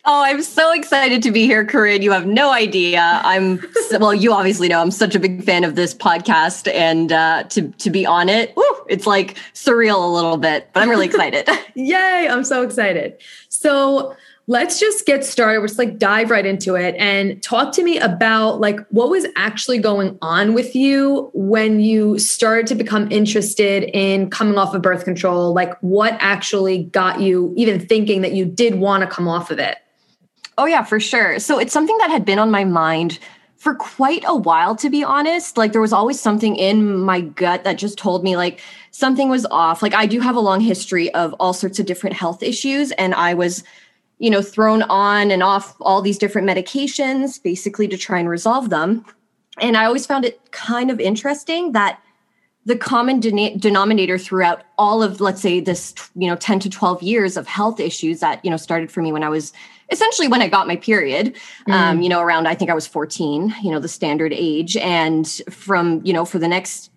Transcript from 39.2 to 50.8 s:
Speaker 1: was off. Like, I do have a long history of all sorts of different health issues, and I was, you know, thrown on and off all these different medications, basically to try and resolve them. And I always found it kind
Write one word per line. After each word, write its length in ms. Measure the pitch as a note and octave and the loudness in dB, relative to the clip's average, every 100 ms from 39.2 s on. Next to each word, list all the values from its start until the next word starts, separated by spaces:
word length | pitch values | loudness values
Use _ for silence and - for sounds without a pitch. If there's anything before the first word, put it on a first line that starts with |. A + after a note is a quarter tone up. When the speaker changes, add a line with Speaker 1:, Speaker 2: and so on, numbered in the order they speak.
| C4+ | 0
Speaker 1:
was 160 | B3+ - | 0 0
off. 320 | D#3+ E3 E3 | 0 2 0
Like, 120 | G#3 | 0
I 120 | G#3 G#3+ | 0 0
do 140 | A#3 | 2
have 160 | B3 A#3+ | 0 2
a 40 | |
long 200 | G#3 F#3+ | 2 2
history 520 | A3+ G#3+ - F3+ E3+ | 2 0 -2 -2 -2
of 220 | - E3 D#3 | -2 -4 -2
all 140 | F#3 | -2
sorts 260 | F#3 F#3+ G3 | -2 -4 -4
of 60 | F3 | -4
different 280 | F3+ G3 | -4 -6
health 260 | F#3+ E3+ F3+ | -4 -6 -4
issues, 520 | - A#3+ C#4 C#4 C#4+ | -6 -4 -4 -2 -2
and 240 | - F#3+ E3+ | -2 -2 0
I 180 | F3 | 0
was, 300 | F3 F3 F3 - - _ _ _ _ | 0 -2 -4 -14 -20 _ _ _ _
you 100 | A#3 | 0
know, 120 | G3+ | 0
thrown 400 | G3+ - G#3+ A3 | 0 2 2 2
on 500 | - G3 G3+ G3+ G3+ | 2 2 2 2 2
and 100 | F#3 | 2
off 320 | F#3 G3 G3 - | 2 0 -2 -4
all 200 | - G3 | 0 2
these 180 | G3+ G3+ | 0 -2
different 300 | G3+ G#3 F#3+ | -2 0 0
medications, 960 | F#3 F#3 C4+ C#4 - C4+ C4 C4+ - | -2 -4 -6 -6 -2 -2 0 -4 -4
basically 460 | F3 F3+ G3+ G3+ G#3 | -6 -4 -6 -4 -4
to 80 | F#3+ | -4
try 240 | - F3+ | -4 -4
and 80 | E3+ | -2
resolve 420 | E3+ A3 B3+ A#3+ | -2 0 0 0
them. 340 | D#3 E3 A3+ - _ _ _ _ - | -2 0 -2 -6 _ _ _ _ -6
And 180 | A#3+ A3+ | 0 2
I 100 | A3 | 2
always 200 | B3 - | 0 -2
found 180 | C4+ | -2
it 280 | B3 - _ | -2 -6 _
kind 360 | - - A#3+ | -14 -6 -4